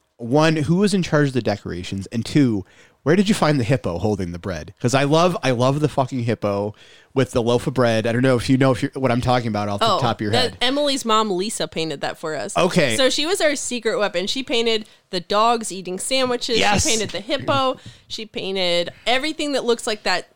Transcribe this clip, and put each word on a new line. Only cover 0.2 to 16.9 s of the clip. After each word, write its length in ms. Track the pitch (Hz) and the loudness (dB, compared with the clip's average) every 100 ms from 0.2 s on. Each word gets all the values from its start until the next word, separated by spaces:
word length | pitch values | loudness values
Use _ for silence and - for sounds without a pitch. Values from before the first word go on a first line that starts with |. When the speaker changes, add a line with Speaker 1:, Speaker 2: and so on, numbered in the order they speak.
| 120 143 160 160 | -2 2 4 2
Speaker 1:
who 200 | 143 175 | 2 2
was 180 | 208 | 2
in 80 | 196 | 0
charge 260 | 170 151 147 | 0 2 2
of 60 | |
the 80 | 127 | 0
decorations? 640 | 110 101 92 87 90 98 95 | -2 -4 -6 -10 -8 -8 -6
And 180 | 117 | -6
two, 400 | 110 156 135 104 - _ - _ | 0 2 2 2 -6 _ -20 _
where 140 | - 180 | 0 2
did 120 | 196 | 2
you 40 | |
find 240 | 220 156 147 | 2 2 2
the 60 | |
hippo 340 | 104 131 98 85 | 2 0 -2 -2
holding 340 | 107 101 90 | 0 0 -4
the 60 | 87 | -6
bread? 360 | 98 82 78 - | -8 -8 -10 -6
'Cause 140 | 120 | 0
I 100 | 135 | 2
love, 300 | 139 156 180 170 | 2 4 4 2
I 100 | 131 | 0
love 280 | 120 127 139 | 2 2 2
the 80 | 147 | 0
fucking 360 | - 123 131 | 0 -2 -2
hippo 500 | 117 107 104 101 104 - - - _ | -2 -2 0 -2 -2 -6 -18 -20 _
with 160 | 131 123 | 0 0
the 120 | 131 | 0
loaf 240 | 117 120 156 | 2 0 0
of 60 | |
bread. 340 | 131 120 113 113 | 2 2 2 2
I 60 | |
don't 80 | 117 | 2
know 160 | 131 127 | 4 2
if 140 | 117 | 2
you 80 | 131 | 4
know 140 | 135 | 4
if 100 | 123 | 2
you're, 80 | 139 | -2
what 160 | - 131 | -2 0
I'm 120 | 120 | 2
talking 260 | 127 123 117 | 2 2 0
about 220 | 104 104 | -2 -2
off 100 | 101 | 0
the 60 | 220 | 0
Speaker 2:
Oh, 80 | 185 | 2
Speaker 1:
top 180 | 127 110 | 0 -2
of 20 | |
your 120 | 107 | 0
Speaker 2:
that 180 | 233 254 | 0 0
Speaker 1:
head. 80 | - | -2
Speaker 2:
Emily's 460 | 247 277 294 269 226 | -2 0 -2 -2 0
mom, 240 | 220 220 | 0 2
Lisa, 360 | 180 202 - 160 | -2 -4 -6 -6
painted 360 | - 160 143 | -4 -6 -4
that 160 | 143 - | -6 -6
for 180 | 165 151 | -8 -6
us. 180 | 104 | -4
Speaker 1:
Okay. 420 | - 175 180 143 110 | 0 2 2 2 2
Speaker 2:
So 100 | 262 | 2
she 160 | - | 2
was 160 | 302 392 | -2 0
our 160 | 320 277 | 0 0
secret 420 | - 247 226 185 | -4 -4 -2 -2
weapon. 280 | 208 175 196 | -2 -2 -4
She 160 | 269 | -4
painted 440 | 262 233 233 220 220 _ _ | -2 0 0 -2 -4 _ _
the 120 | 185 | -8
dogs 520 | 170 202 226 240 220 | -2 2 2 2 -2
eating 260 | 185 180 185 | -10 -8 -8
sandwiches. 600 | - 262 254 240 - 220 | -2 0 0 -2 -2 2
Speaker 1:
Yes. 240 | 196 202 | 2 2
Speaker 2:
She 60 | - | 2